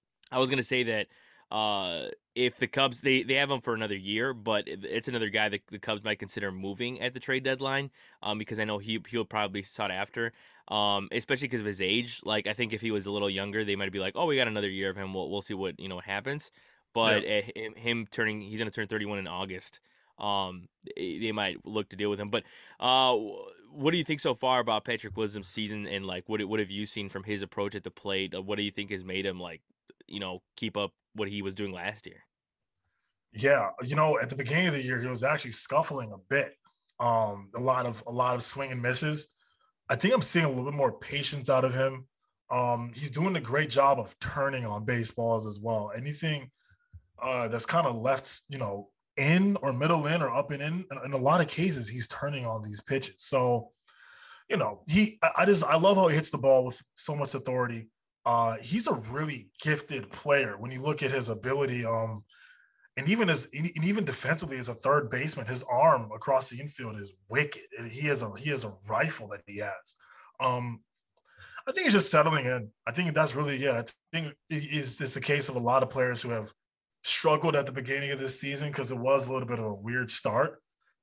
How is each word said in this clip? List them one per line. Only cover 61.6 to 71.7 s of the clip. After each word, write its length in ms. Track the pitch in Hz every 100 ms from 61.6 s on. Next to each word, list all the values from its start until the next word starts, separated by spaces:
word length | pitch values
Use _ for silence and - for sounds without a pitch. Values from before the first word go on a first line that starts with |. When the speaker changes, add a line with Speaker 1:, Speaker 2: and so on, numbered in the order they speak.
| 135 123 117
Speaker 2:
Um, 400 | 113 113 107 - _ - - _ _ _ -
and 100 | 143
even 220 | 226 196
as, 180 | 151 -
and 320 | 143 170 160 170
even 180 | 208
defensively 540 | 160 123 127 160 165 131
as 100 | 120
a 60 |
third 360 | 117 131 147 117
baseman, 360 | 120 151 147 113
his 180 | 127
arm 480 | - 123 160 135 110
across 380 | 107 - 131 127
the 100 | 123
infield 400 | 147 - 120 104
is 140 | 98 - _
wicked. 340 | 123 147 - - 113
And 120 | 117
he 180 | 123 151
has 140 | 135
a, 100 | 113 98
he 120 | 147
has 160 | 135 107
a 100 | - 101
rifle 420 | - 160 - 104
that 140 | - -
he 120 | 101
has. 360 | 101 95 - - _ - - _
Um, 440 | 104 123 123 117 _ _ _ _ _ _ - -
I 40 | -